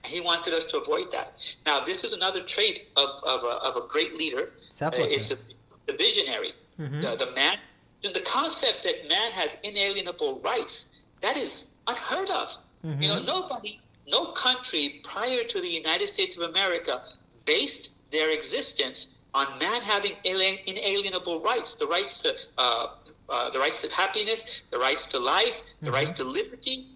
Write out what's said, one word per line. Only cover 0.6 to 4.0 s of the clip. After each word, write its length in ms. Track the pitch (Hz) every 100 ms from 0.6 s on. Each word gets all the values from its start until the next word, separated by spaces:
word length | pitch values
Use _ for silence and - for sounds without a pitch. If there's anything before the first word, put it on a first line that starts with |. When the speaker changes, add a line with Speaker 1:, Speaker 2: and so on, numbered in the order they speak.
| -
Speaker 1:
to 140 | 151
avoid 320 | 143 165 180
that. 460 | - - - - - -
Now, 140 | 139
this 220 | 139 185
is 100 | -
another 280 | - 185 190
trait 460 | - - 220 - - 139
of, 240 | 139 135 -
of, 160 | 127
a, 40 | 120 120 135
of 80 | 120
a 120 | 113
great 280 | 151